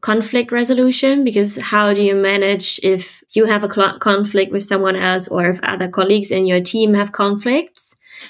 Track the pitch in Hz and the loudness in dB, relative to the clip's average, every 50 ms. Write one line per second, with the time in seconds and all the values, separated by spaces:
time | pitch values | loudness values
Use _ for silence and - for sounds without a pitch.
0 | - - 214 226 214 214 - 247 240 240 240 240 240 233 262 247 254 254 247 - | -2 0 0 0 0 -2 -2 -2 -2 -2 -2 0 0 2 2 4 2 2 2 2
1 | - 269 269 285 277 247 214 202 202 202 208 - 233 - 214 208 208 202 208 202 | 2 2 2 2 2 0 2 0 0 0 -2 -6 -6 -2 0 2 2 2 2 2
2 | 208 196 196 196 196 196 196 196 196 196 202 190 190 - - - - 185 190 185 | 2 2 2 2 2 2 2 2 2 0 0 0 0 -2 -2 0 0 0 0 0
3 | 185 - - - - _ - 220 220 214 214 208 214 202 - 214 196 190 - - | -4 -8 -14 -18 -12 _ 0 2 2 2 2 0 -2 -2 0 0 0 0 0 -2
4 | - 214 196 196 208 208 - 202 190 190 196 202 196 - 202 196 196 190 190 185 | 0 0 2 2 0 0 0 0 0 0 -2 -6 -4 -2 -2 0 0 0 0 0
5 | 185 185 185 190 185 - 180 185 175 175 180 180 - - 196 180 185 180 180 - | 0 0 -2 -2 -2 -4 -2 -2 0 0 0 -2 -4 -4 -4 -4 -4 -4 -2 0
6 | 185 190 208 214 202 - - 190 190 185 180 180 180 180 - 220 220 214 208 202 | 2 2 2 2 0 0 -2 0 2 2 2 0 0 0 0 2 2 4 4 2
7 | 208 208 - - 202 202 202 202 208 240 254 302 349 - _ - - - - _ | 0 -2 -2 -2 -2 0 -2 -2 -2 0 0 0 -2 -4 _ -18 -18 -18 -18 _
8 | _ _ - - - | _ _ -20 -20 -10